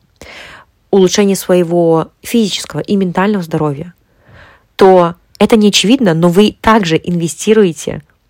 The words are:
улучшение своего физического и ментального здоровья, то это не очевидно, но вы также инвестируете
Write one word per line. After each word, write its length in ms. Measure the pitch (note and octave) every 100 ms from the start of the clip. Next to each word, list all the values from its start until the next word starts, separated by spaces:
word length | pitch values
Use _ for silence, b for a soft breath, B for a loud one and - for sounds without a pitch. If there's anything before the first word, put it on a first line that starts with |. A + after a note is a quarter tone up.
| _ _ B B B B B _ _
улучшение 460 | G3 F3+ - G3+ F#3+
своего 760 | - F3+ E3 F3 E3 E3 - _
физического 580 | - A#3 G#3 - - D3
и 160 | - G3+
ментального 460 | F#3 E3+ G3 G#3
здоровья, 520 | D#3+ D#3+ D3+ C#3 F3 - b b b b b b b -
то 380 | F#3+ F#3 E3+ - _ -
это 180 | G#3+ A#3
не 120 | G#3
очевидно, 460 | - F#3 C#4 G#3
но 140 | D#3+ F3
вы 280 | F3 G#3 -
также 400 | - A3 F3 D#3+
инвестируете 1000 | - F3 E3 - G#3 A3 F#3+ D3+ - - - _ _